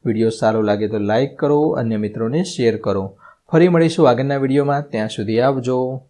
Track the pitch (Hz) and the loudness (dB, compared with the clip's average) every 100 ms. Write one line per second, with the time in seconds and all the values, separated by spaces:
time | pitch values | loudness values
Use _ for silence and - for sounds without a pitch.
0 | 123 110 113 110 113 107 107 104 104 107 | -4 0 0 0 0 0 0 0 -2 -2
1 | 101 110 135 - 143 147 156 - 117 110 | 0 0 0 -2 0 2 2 0 -2 -2
2 | 104 110 113 147 180 - 117 107 - 98 | -4 -4 -4 -2 -4 0 0 0 -2 -4
3 | 98 - - _ _ 160 180 170 165 170 | -4 -12 -20 _ _ 4 4 4 2 4
4 | 147 120 139 139 135 139 143 143 143 113 | 4 4 0 -2 0 2 2 -2 -4 -6
5 | 110 - 107 113 127 135 123 127 127 131 | -6 -6 -2 0 2 0 -2 -2 -2 -6
6 | _ | _